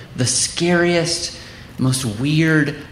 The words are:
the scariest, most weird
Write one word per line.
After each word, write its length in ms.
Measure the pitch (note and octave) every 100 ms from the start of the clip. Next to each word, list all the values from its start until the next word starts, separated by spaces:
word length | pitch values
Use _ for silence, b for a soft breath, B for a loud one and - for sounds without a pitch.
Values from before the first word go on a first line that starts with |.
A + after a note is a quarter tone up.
| B -
the 100 | B2+
scariest, 1120 | - - - E3+ F3 F3 E3+ D#3+ - - - B B B B
most 260 | C3 C3
weird 720 | A#2+ G#2 C#3 D#3 D#3+ D#3 D3 D3 -